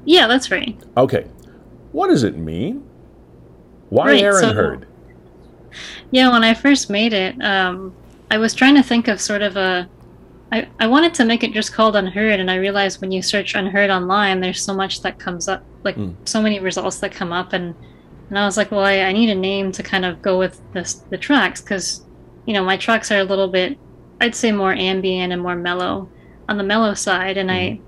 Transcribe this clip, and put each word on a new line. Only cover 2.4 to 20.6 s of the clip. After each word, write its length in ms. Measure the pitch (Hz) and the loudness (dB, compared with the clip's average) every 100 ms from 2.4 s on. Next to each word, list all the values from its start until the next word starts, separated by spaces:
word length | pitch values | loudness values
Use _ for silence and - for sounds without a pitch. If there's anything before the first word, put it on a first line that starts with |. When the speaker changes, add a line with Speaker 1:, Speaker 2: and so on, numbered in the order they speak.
| 80 80 139 277 - - - - - - - - - - - | -8 -4 -6 -6 -12 -20 -20 -20 -20 -20 -20 -20 -20 -20 -2
Speaker 2:
Why 160 | 110 175 | 2 4
Speaker 1:
Right, 160 | - | 4
Speaker 2:
Aaron 160 | 202 196 | 4 4
Speaker 1:
so, 120 | 165 | 2
Speaker 2:
Hurd? 340 | 104 82 65 - - - - - - - - - - - - - | 2 0 -2 -16 -20 -20 -20 -20 -20 -20 -20 -20 -18 -18 -18 0
Speaker 1:
Yeah, 200 | 254 254 | 4 6
when 100 | 240 | 6
I 120 | 226 | 4
first 360 | 226 277 277 - | 4 4 2 2
made 220 | 202 226 | 0 0
it, 280 | 208 185 254 | 0 -2 -4
um, 520 | 214 196 185 185 190 - - - - | -2 0 -2 -4 -12 -16 -20 -20 -4
I 80 | 220 | 0
was 140 | 220 | 0
trying 200 | - 262 | 4 6
to 80 | 285 | 8
think 240 | 254 233 233 | 6 2 0
of 120 | 196 | -2
sort 220 | - 208 | -2 -2
of 140 | 202 196 | -2 0
a, 320 | 185 180 185 - - - - - - | 0 0 -4 -14 -20 -20 -20 -20 -6
I, 180 | 226 - - | -6 -6 -2
I 60 | 226 | 4
wanted 260 | 269 330 | 6 4
to 100 | 330 | 4
make 200 | 226 233 | 2 2
it 80 | 220 | 0
just 200 | 214 214 | -4 -6
called 220 | - 220 208 | 2 2 2
Unheard, 440 | 185 190 220 202 | -2 -2 0 0
and 100 | 185 | 0
I 60 | 185 | -2
realized 440 | 196 202 196 185 | 0 0 -2 -4
when 120 | 190 | -6
you 100 | 190 | -4
search 320 | 185 202 190 | -2 -4 -2
Unheard 360 | 208 196 196 202 | -4 -2 0 2
online, 500 | 185 180 202 202 185 | 0 0 0 2 0
there's 200 | 185 180 | -2 -4
so 100 | - | -6
much 280 | 196 190 - | -4 -4 -4
that 160 | 185 - | -8 -8
comes 260 | - 175 190 | -10 -8 -6
up, 160 | 190 - - | -8 -8 -8
like, 120 | - 180 | -8 -6
Speaker 2:
Mm. 200 | 98 87 | -8 -8
Speaker 1:
so 180 | - 220 | -4 0
many 160 | 214 208 | 0 0
results 380 | 190 180 185 180 | -4 -4 -6 -6
that 120 | 196 | -8
come 200 | - 185 | -6 -6
up, 200 | 175 180 | -4 -4
and, 220 | 185 175 170 - - - - - | -6 -6 -12 -20 -20 -20 -20 -6
and 100 | 196 | -2
I 60 | |
was 120 | 202 196 | 0 0
like, 160 | 202 | -2
"Well, 80 | 208 | 0
I, 180 | 196 196 | 2 2
I 100 | 190 | 0
need 180 | 196 226 | 2 2
a 40 | 190 | 2
name 340 | 190 196 196 | -2 -2 -4
to 100 | 185 | -6
kind 200 | 202 190 | -4 -2
of 160 | 185 165 | -2 -4
go 160 | 202 185 | -2 0
with 220 | 185 - | -2 -4